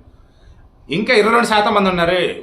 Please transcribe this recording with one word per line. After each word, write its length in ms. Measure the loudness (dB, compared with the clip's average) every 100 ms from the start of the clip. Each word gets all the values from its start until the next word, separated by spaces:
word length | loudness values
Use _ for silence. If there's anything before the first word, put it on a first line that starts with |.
| -20 -20 -20 _ -20 -20 -20 _ -8
ఇంకా 240 | -6 0 0
ఇరవై 120 | 2
రెండు 140 | 2 2
శాతం 200 | 0 2 0
మంది 120 | 0
ఉన్నారే, 280 | 0 0 0 -2 -6